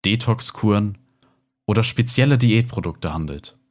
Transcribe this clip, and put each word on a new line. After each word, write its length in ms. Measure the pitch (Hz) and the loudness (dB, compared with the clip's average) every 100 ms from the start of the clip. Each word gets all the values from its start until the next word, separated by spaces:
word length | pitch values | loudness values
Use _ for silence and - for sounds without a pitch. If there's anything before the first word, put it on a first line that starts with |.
| 98 | -2
Detoxkuren 880 | 113 120 113 - - 107 104 104 101 _ _ _ _ _ _ - | 0 0 -2 -4 -2 0 2 0 -6 _ _ _ _ _ _ -2
oder 160 | 107 | 0
spezielle 560 | 113 - 120 - 135 135 | 0 0 0 2 4 4
Diätprodukte 760 | 117 110 120 - 85 - 90 | 4 2 0 -4 -8 -6 -8
handelt. 460 | 78 78 71 - _ _ | -6 -8 -10 -16 _ _